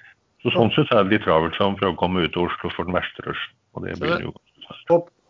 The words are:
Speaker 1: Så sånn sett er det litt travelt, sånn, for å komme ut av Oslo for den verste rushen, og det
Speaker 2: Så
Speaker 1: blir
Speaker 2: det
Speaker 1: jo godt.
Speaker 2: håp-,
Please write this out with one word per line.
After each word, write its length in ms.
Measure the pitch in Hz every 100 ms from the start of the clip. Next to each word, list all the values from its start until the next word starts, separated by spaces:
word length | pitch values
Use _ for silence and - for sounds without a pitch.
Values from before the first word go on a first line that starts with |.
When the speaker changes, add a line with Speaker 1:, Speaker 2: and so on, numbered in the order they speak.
| - _ _ _
Speaker 1:
Så 100 | 120
sånn 220 | 120 110
sett 160 | - 147
er 140 | 117 95
det 80 |
litt 100 | 104
travelt, 320 | 92 80 82 -
sånn, 220 | 98 98
for 160 | 98
å 20 | 80
komme 300 | 87 92 80
ut 100 | 87
av 140 | 87
Oslo 180 | - 87
for 100 | -
den 140 | 85 90
verste 260 | - -
rushen, 300 | - - - _ _
og 140 | - 90
det 100 | 87
Speaker 2:
Så 60 |
Speaker 1:
blir 120 | 160 175
Speaker 2:
det 80 | -
Speaker 1:
jo 80 |
godt. 420 | - _ _ - - -
Speaker 2:
håp-, 200 | 170 - _